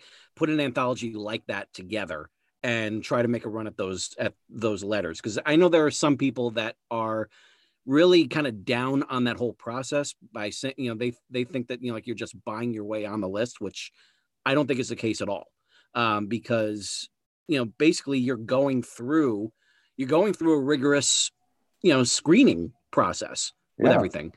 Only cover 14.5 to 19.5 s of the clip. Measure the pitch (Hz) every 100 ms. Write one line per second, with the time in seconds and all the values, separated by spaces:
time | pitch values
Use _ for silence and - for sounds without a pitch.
14.5 | 139 139 127 117 117 113 104 101 98 -
15.5 | _ _ _ _ 120 117 104 104 110 -
16.5 | 117 107 107 95 - - _ _ _ -
17.5 | 143 117 - 151 180 - 139 123 123 110
18.5 | 127 139 127 120 - 120 160 139 104 110